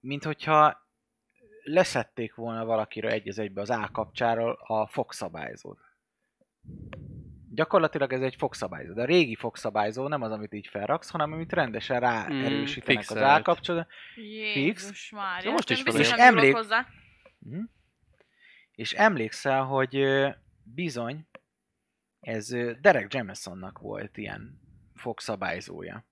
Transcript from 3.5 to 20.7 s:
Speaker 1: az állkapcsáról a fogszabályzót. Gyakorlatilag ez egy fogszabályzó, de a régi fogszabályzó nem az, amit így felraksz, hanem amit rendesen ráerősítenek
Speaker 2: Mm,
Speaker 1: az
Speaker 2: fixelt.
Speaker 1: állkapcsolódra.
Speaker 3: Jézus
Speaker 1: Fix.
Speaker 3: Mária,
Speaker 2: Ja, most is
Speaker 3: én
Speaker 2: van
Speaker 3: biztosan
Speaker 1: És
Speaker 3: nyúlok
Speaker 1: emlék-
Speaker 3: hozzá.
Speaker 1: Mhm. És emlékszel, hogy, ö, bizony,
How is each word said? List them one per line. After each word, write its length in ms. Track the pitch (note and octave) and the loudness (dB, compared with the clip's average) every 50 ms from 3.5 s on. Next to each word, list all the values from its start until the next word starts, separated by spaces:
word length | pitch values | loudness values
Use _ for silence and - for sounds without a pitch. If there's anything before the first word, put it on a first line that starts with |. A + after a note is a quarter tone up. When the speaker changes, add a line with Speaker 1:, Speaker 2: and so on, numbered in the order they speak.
| F#2+ G2+ | -6 -8
Speaker 1:
az 100 | G2+ G2+ | -4 -2
állkapcsáról 800 | A#2+ A2+ G#2 G2+ - - G#2+ - - - B2 A#2 A#2 A2+ A#2 A#2 - - - | -2 -2 -2 -6 -4 -6 -6 -6 -4 0 2 2 2 2 0 -2 -2 -4 -6
a 240 | - A2+ A2 G#2+ G#2 | -4 0 0 0 -2
fogszabályzót. 920 | - - B2 - - - G#2+ F2 E2 D#2+ D2 B1 - - - - - _ _ _ _ _ _ _ _ _ _ _ _ _ _ _ _ _ _ - - - - - - - - - - - - - - - - - | -2 -6 -6 -6 -6 -10 -10 -8 -8 -10 -10 -10 -12 -14 -16 -18 -18 _ _ _ _ _ _ _ _ _ _ _ _ _ _ _ _ _ _ -18 -16 -16 -16 -16 -16 -16 -16 -18 -18 -18 -18 -20 -20 -20 -20 -12
Gyakorlatilag 600 | - - D#3+ - - G3 D#3+ D3+ - D3+ C#3 B2+ C3 | -2 -2 -2 4 4 4 4 4 2 0 -2 0 0
ez 80 | C3 | -2
egy 140 | C3+ C3 B2+ | -2 -2 -4
fogszabályzó, 580 | - - C3 - - A2 F#2 F#2 D2+ C2 D#2+ F#2 | -2 -4 -4 -4 -6 -8 -8 -8 -10 -12 -10 -6
de 80 | G#2+ | -4
a 40 | A#2+ | 0
régi 300 | C3 E3+ F3+ E3 B2 A2+ | 4 4 4 4 2 -2
fogszabályzó 720 | - - A#2 - - - A2+ G2+ G#2+ G#2 G#2+ A2 B2 C3 C#3+ | -6 -6 -8 -8 -6 -8 -2 0 0 0 0 -2 -4 -4 -4
nem 140 | D3+ C#3+ | -4 -4
az, 100 | A#2+ A2 | -4 -4
amit 220 | A2 G#2+ G#2+ G#2 - | -6 -6 -8 -10 -10
így 140 | G#2 G2 - | -12 -12 -10
felraksz, 420 | - G#2 G2+ A2 C#3+ E3 - - | -8 -6 -2 -2 -2 -2 -4 -8
hanem 220 | - E3+ D3+ D3+ D#3+ | -4 -4 -4 -2 -4
amit 200 | D#3+ E3 - - | -8 -6 -2 0
rendesen 460 | F3+ D3+ A#2+ A2 A2+ - - C3 B2 | 0 0 0 -2 -8 -4 -2 -2 2
ráerősítenek 960 | A#2+ B2 A#2 A2+ G#2 - - C3+ C3+ C3+ C#3 C#3+ C#3 C#3 C#3+ C#3 - - C3 | 2 2 0 0 -2 -4 -4 -2 0 0 0 0 -2 -2 -6 -6 2 2 2
Speaker 2:
Mm, 40 | A2 | 2
Speaker 1:
az 80 | G#2 - | 2 -4
Speaker 2:
fixelt. 120 | A2 A2 G#2+ C3+ | -2 2 6 6
Speaker 1:
állkapcsolódra. 560 | C#3+ D#3 D#3+ - E3+ - - - F3 E3 E3 _ - - - - - | 6 6 6 2 0 0 0 -4 -2 -2 -4 _ -14 -20 -20 -20 -18
Speaker 3:
Jézus 680 | - A3 G#3 G#3+ A3 G#3+ G#3+ G#3 C#3 C3+ E3+ A3+ F3+ F#3 G3+ | -18 -16 -14 -12 -8 -6 -2 0 2 2 0 0 -2 -10 -14
Speaker 1:
Fix. 220 | G3+ - - - | -14 -14 -16 -16
Speaker 3:
Mária, 360 | A3 G#3 G3 F#3+ F3+ F3+ F#3 G3 | -12 -8 -8 -6 -6 -6 -4 -2
Speaker 2:
Ja, 40 | C#4+ | -2
most 140 | E4 - - | -2 0 0
is 80 | A#3 B3+ | -2 0
Speaker 3:
én 60 | C4+ | 0
Speaker 2:
van 120 | - - | 0 2
Speaker 3:
biztosan 220 | - - - - A#3 | 4 4 4 6 10
Speaker 1:
És 40 | A#3+ | 10
Speaker 3:
nyúlok 120 | B3+ A#3 A3+ | 10 10 10
Speaker 1:
emlék- 180 | - C#3 - | 8 6 6
Speaker 3:
hozzá. 320 | A#3 A3 G#3 A3 A3+ C4 - - - - _ _ _ _ - _ _ | 4 0 0 0 0 0 -2 -12 -20 -20 _ _ _ _ -20 _ _
Speaker 1:
Mhm. 220 | - G#2 B2 F3 A3 A#3 _ _ _ _ _ _ _ _ _ _ _ _ _ _ _ - - - _ _ | -18 -12 -10 -10 -10 -12 _ _ _ _ _ _ _ _ _ _ _ _ _ _ _ -20 -20 -20 _ _
És 220 | _ - A2+ - - | _ -10 -8 -8 2
emlékszel, 680 | - G3+ A3 G3 C#3 A2 A2 - - - C#3 C3+ C3+ C3+ | 4 4 4 4 2 -2 -4 -4 -4 -2 0 2 2 2
hogy, 320 | C3 C#3 C3+ C3 B2+ C3 | 0 2 0 0 0 2
ö, 340 | C3+ C#3 C3+ C3+ C3+ C3+ C#3 - - _ _ _ _ _ | 2 2 4 4 4 2 2 -2 -6 _ _ _ _ _
bizony, 640 | G#2+ | -16